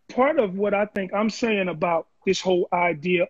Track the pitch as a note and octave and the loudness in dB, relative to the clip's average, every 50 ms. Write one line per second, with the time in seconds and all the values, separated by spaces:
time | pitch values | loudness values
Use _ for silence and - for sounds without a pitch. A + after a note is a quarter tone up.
0 | _ - - A#3+ C4 C#4+ D#4+ D4+ A3+ F#3+ F3+ G3 G#3 G3+ G3+ G3+ G#3 G#3 - G3+ | _ -6 -2 0 2 2 2 2 0 0 0 -2 -2 0 0 0 0 -2 -2 -4
1 | F#3+ F3+ - G3+ A3 A3 - - B3 A3+ G#3+ G3 F#3+ F3+ E3 D#3 F#3 F3 E3 D#3+ | -6 -4 -2 0 0 0 -2 -2 -2 0 0 0 0 -2 -2 -2 0 0 0 0
2 | - _ _ _ - G3+ F#3 - - F#3 F#3 F3 - - F#3 F3 F3 E3+ E3 D3 | -2 _ _ _ -2 -2 -2 0 0 0 2 2 2 0 0 0 2 0 0 -2
3 | D3 F3+ F3+ E3+ F3+ - | -2 0 2 2 2 0